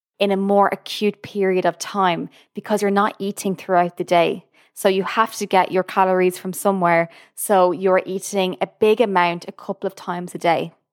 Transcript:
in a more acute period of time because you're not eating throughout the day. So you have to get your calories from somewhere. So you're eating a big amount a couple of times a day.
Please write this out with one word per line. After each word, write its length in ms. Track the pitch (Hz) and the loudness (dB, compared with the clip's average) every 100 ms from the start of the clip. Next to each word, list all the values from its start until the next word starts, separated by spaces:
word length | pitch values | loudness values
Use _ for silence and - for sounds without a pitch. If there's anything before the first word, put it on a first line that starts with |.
| _ - | _ -4
in 140 | 202 | 0
a 60 | 196 | 0
more 320 | 196 202 196 | 2 4 2
acute 520 | 202 - - 208 208 | 0 -8 -4 -2 -4
period 440 | - 202 190 185 180 | -8 -2 0 2 0
of 120 | 165 | -2
time 520 | - 202 185 165 - - _ | -6 0 0 0 -6 -14 _
because 280 | - - 208 | -14 -4 -2
you're 100 | 208 | 0
not 240 | 202 214 - | 2 0 -2
eating 360 | 196 202 202 180 | -8 -6 -6 -6
throughout 420 | - 180 175 - | 0 2 2 -2
the 60 | |
day. 420 | 175 175 165 180 - _ _ | 0 2 2 -2 -10 _ _
So 160 | - 202 | -2 0
you 140 | 190 | 0
have 320 | 180 226 226 - | -2 -2 -2 -4
to 100 | 202 | 0
get 260 | 190 - | 0 2
your 120 | 185 | 0
calories 540 | 185 - 185 185 180 180 | 0 0 2 2 2 0
from 160 | 190 | -8
somewhere. 560 | 170 202 196 175 170 165 - - - | -4 -2 0 2 2 0 -8 -20 -10
So 360 | - 196 180 | 0 4 4
you're 300 | 175 190 185 - | 2 2 0 0
eating 520 | 185 - 196 185 - | -8 -6 -2 -2 -4
a 60 | 196 | -8
big 340 | _ 214 214 | _ 2 4
amount 440 | 220 185 175 175 - | 2 2 0 -2 -10
a 40 | |
couple 340 | - - 190 190 | -12 -12 -8 -8
of 100 | - | -8
times 380 | - 175 175 | -10 -8 -10
a 60 | 175 | -2
day. 320 | 175 156 165 - _ | 0 0 -2 -12 _